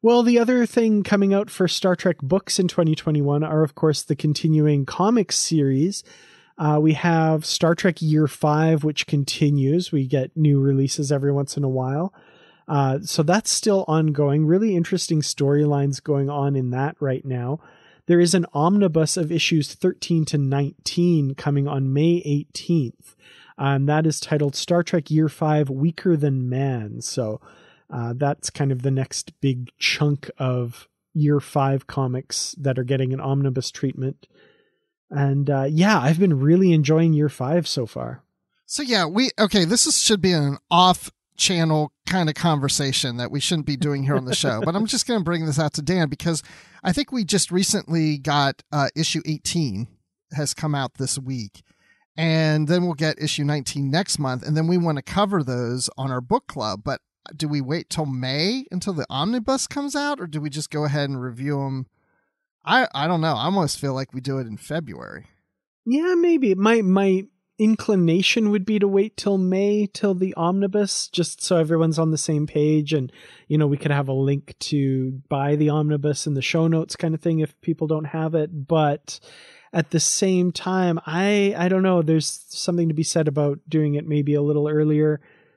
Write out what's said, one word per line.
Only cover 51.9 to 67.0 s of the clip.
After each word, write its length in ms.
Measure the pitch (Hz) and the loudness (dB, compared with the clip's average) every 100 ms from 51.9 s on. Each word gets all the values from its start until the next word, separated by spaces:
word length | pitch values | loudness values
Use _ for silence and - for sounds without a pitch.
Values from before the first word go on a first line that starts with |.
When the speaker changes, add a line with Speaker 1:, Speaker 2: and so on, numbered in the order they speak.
| _ _ - | _ _ -4
Speaker 2:
and 520 | 165 160 156 151 147 | 0 2 2 2 2
then 160 | 180 | 2
we'll 100 | 180 | 0
get 260 | 147 156 - | -2 -4 -2
issue 220 | 151 - | -6 -2
nineteen 460 | 147 147 131 143 139 | -2 -2 -4 -6 -2
next 300 | 151 202 - | -2 -2 -4
month, 240 | 139 127 131 | -4 -4 -4
and 100 | 156 | -2
then 120 | 160 | 0
we 100 | 180 | 0
wanna 240 | 170 147 | 0 -4
cover 400 | - 196 202 196 | -4 -2 0 0
those 460 | 131 123 120 127 - - | -2 -4 -4 -4 -6 -6
on 140 | 131 | -4
our 100 | 127 | -4
book 240 | 123 - _ | -2 -4 _
club. 360 | 143 107 98 | -8 -6 -6
But 180 | 120 131 _ _ - 151 | -8 -8 _ _ -20 -8
do 120 | 156 | -4
we 140 | 147 | -4
wait 280 | 131 160 - | -4 -6 -6
till 140 | - 151 | -6 -6
May 580 | 131 127 139 180 262 262 | -4 -4 -2 -2 -2 -6
until 220 | 180 208 | -8 -6
the 120 | 170 - | -6 -6
omnibus 580 | 135 170 247 220 269 - | -4 -2 -2 -2 -4 -4
comes 280 | - 285 285 | -6 -6 -4
out, 240 | 285 285 | -4 -6
or 60 | 180 | -6
do 140 | 151 | -6
we 80 | 147 | -6
just 200 | 143 147 | -8 -8
go 140 | 151 147 | -4 -2
ahead 240 | 143 143 | -2 -4
and 120 | 135 | -4
review 400 | 127 117 139 143 | -8 -8 -4 -4
'em? 240 | 139 135 131 _ _ _ _ _ _ _ - | -4 -6 -10 _ _ _ _ _ _ _ 0
I, 220 | 226 - | 0 0
I 140 | 131 156 | -2 -2
don't 140 | 175 | 0
know. 120 | 160 123 | 0 -2
I 80 | 139 | -2
almost 340 | 196 147 - | 0 -2 -2
feel 140 | 143 | -6
like 200 | 131 135 | -6 -8
we 60 | 131 | -10
do 160 | 127 135 | -6 -6
it 80 | 120 | -6
in 100 | 107 | -12
February. 720 | - 151 143 73 58 73 - _ _ _ _ _ - | -8 -8 -8 -14 -14 -16 -20 _ _ _ _ _ -2
Speaker 1:
Yeah, 300 | 269 349 349 | 0 2 2
maybe. 400 | 339 330 254 190 | 4 4 2 2
My, 260 | 208 233 | 4 4
my 440 | 190 190 | 4 4